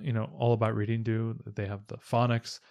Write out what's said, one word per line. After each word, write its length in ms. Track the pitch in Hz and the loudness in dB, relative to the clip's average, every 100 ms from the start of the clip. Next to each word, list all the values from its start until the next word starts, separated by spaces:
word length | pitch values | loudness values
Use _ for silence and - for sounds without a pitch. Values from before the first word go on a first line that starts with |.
you 100 | 160 | -2
know, 160 | 113 - - | -2 -2 0
All 160 | 120 | 2
About 220 | 113 113 | 4 2
Reading 280 | 110 104 113 | 2 0 0
do? 340 | 113 110 113 113 | 0 0 0 -4
They 220 | 110 104 101 | -10 -6 -6
have 180 | 101 | -6
the 120 | - - | -10 -14
phonics, 640 | - 117 120 117 - - _ | -2 2 4 2 -2 -14 _